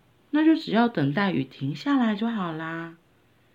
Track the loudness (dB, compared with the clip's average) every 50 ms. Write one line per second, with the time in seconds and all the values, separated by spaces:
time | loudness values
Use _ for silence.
0 | _ _ _ _ _ _ 0 4 4 4 4 4 2 0 2 2 2 2 2 0
1 | 0 0 0 0 0 0 0 -2 -4 -4 -6 -6 -6 -6 -6 -4 -2 0 2 2
2 | 2 0 0 -2 -2 -4 -4 -4 -4 -6 -6 -8 -8 -8 -10 -10 -10 -12 -16 -20
3 | _ _ _ _ _ _ _ _ _ _ _